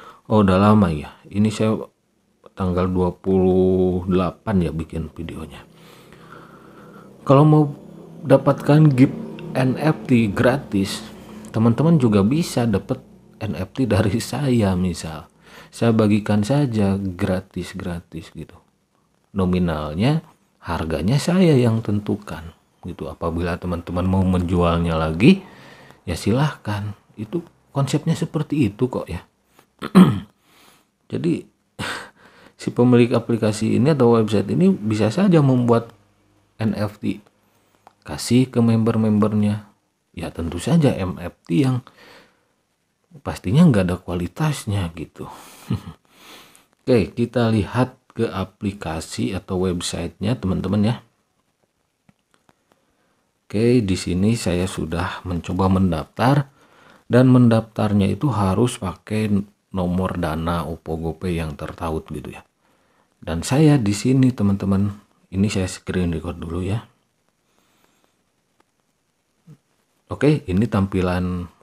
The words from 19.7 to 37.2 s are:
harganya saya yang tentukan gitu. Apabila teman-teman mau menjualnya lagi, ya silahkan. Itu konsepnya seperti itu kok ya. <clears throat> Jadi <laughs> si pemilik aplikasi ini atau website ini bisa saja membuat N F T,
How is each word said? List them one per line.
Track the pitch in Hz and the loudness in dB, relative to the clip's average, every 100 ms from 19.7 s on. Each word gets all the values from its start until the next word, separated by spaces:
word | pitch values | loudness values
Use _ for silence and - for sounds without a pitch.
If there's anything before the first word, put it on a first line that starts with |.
| 76 76 80 127 160 - _ _ _ | -2 -6 -2 0 0 -4 _ _ _
harganya | - 104 80 71 87 143 | -8 -6 -4 -4 0 0
saya | - 180 170 135 | 0 2 4 4
yang | 120 113 | 4 0
tentukan | 113 104 104 107 - 80 82 - _ _ 90 | -2 -4 -4 -6 -8 -16 -16 -20 _ _ -16
gitu. | - 82 | -12 -12
Apabila | 80 85 82 87 85 | -6 -6 -4 -4 -4
teman-teman | 90 82 - 87 92 | -6 -8 -6 -4 0
mau | 95 | 0
menjualnya | 92 90 87 87 85 85 85 | 2 0 0 2 2 2 0
lagi, | 80 80 82 113 196 - - - - - _ - | -2 -2 4 4 4 0 -20 -20 -20 -20 _ -10
ya | |
silahkan. | 85 101 123 147 - 104 101 104 - _ - | -6 -2 0 0 -4 -8 -6 -8 -12 _ -16
Itu | 107 170 - _ _ | -10 -8 -10 _ _
konsepnya | 143 135 151 165 | -4 -2 -2 -2
seperti | - 160 156 - 147 107 | -2 -4 -6 -2 0 0
itu | - 127 | 0 -4
kok | 95 - | -2 -8
ya. | 85 - _ _ _ _ _ | -10 -12 _ _ _ _ _
<clears throat> | - 185 156 98 - _ _ _ _ _ _ _ _ | 2 6 6 4 -8 _ _ _ _ _ _ _ _
Jadi | 120 131 - - _ _ - | -6 -4 -4 -8 _ _ -12
<laughs> | - - - _ - _ - - | -10 -12 -16 _ -20 _ -20 -12
si | - | -6
pemilik | - 123 123 120 | 0 4 6 4
aplikasi | 123 - 113 107 104 110 104 | 0 -2 -2 -2 -2 0 2
ini | 135 | 2
atau | 143 120 113 | 2 4 4
website | 107 101 101 | 2 0 0
ini | 143 190 | 2 2
bisa | 185 107 107 107 | 2 -2 0 0
saja | 170 202 165 | 2 4 4
membuat | 139 127 120 113 - - _ _ _ _ _ - | 4 4 4 2 0 -12 _ _ _ _ _ -6
N | 110 | -4
F | - 104 - | -4 -6 -6
T, | 107 98 | -8 -8